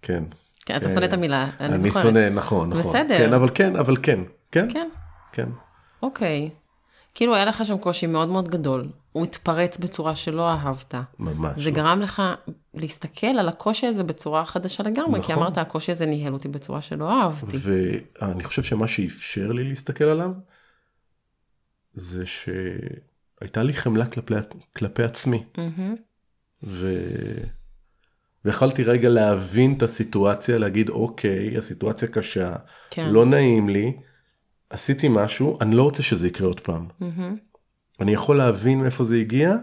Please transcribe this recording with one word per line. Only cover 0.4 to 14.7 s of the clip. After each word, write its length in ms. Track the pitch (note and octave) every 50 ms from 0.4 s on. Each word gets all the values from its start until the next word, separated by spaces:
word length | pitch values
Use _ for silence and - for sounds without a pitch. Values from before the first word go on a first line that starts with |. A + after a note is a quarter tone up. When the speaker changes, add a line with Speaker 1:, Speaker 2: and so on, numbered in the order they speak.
| _ _ _ - -
Speaker 2:
כן, 100 | - -
אתה 80 | D3 -
Speaker 1:
כן. 100 | F#3+ -
Speaker 2:
שונא 100 | F#3 F3+
את 80 | F3
המילה, 380 | F#3+ F3+ F3 D3+ C#3 C3+ C3 C3 - -
אני 140 | C#3 D3 D3+
Speaker 1:
אני 40 | F3+
Speaker 2:
זוכרת. 240 | F#3 G#2 G3 G3
Speaker 1:
שונא, 260 | - A#2 A2 A2+ G#2+ G2+
נכון, 400 | G2 G2+ - - A2+ F#2+ E2 E2+
נכון. 140 | F2+ E3
Speaker 2:
בסדר. 360 | - F2+ E2 B3 D#4 D4+ A#3+ E3+
Speaker 1:
כן, 140 | A#2 A2
אבל 160 | B2 B2+ B2+ B2 B2+
כן, 220 | - G3 F#3+ F3+
אבל 200 | E3 D3 B2 C#3 B2+
כן. 180 | - - B2+ F#2+ F2+ - - _ _ _
כן? 160 | - D#3+ G3 A#3+
Speaker 2:
כן. 160 | A#3 D4+ E4+ E4 - - - - - - - -
Speaker 1:
כן. 160 | - - B2 B2 B2 - - _ _ _ _ _ _ _
Speaker 2:
אוקיי. 480 | - C4+ C4+ - A3 F3 D3+ C#3+ D3+ D#3 - _ _ _ _ _ _ _ _ _ _ _ _
כאילו, 200 | - A#3 A#3+ A#3
היה 100 | G3 G3+
לך 200 | G#3 A3 A3 A3+
שם 140 | G#3 G#3 F#3+
קושי 280 | - F3+ F3 - -
מאוד 220 | E3 D#3+ D#3 D#3+ E3
מאוד 200 | F#3 F#3+ F#3 E3+
גדול. 420 | E3 F3 D3+ C#3 C3 B2+ B2 D3 - _ _ _
הוא 120 | _ D#3 E3
התפרץ 520 | - - - - - D#3+ D#3+ F3 F3 F3
בצורה 380 | - F3+ F3 - - D#3 D#3+ D#3
שלא 360 | D3+ - E3+ D#3 D#3+ E3+ E3+
אהבת. 440 | E3 D3+ C#3+ C#3 C3 C3 - _ - B2 B2+ - - -
Speaker 1:
ממש 400 | - E3 D3+ D#3 D#3+ D#3 C#3+ D3+
Speaker 2:
זה 120 | C#3+ D#3
Speaker 1:
לא. 60 | C#3+
Speaker 2:
גרם 240 | D#3 D3+ D#3+ F3 G3
לך 220 | G#3 G3 - - G3 F#3 F3 - - - - _ _ _ -
להסתכל 520 | D3+ D#3+ D3+ - - - D#3 _ - -
על 220 | A3+ C4 A#3+ F#3+ E3
הקושי 380 | F3 - - G#3 A3 - -
הזה 160 | A#3+ A3+ G3+
בצורה 420 | F#3 D#3 D3+ - - D#3 D3+ D#3 E3
חדשה 380 | - - F3+ F3+ F#3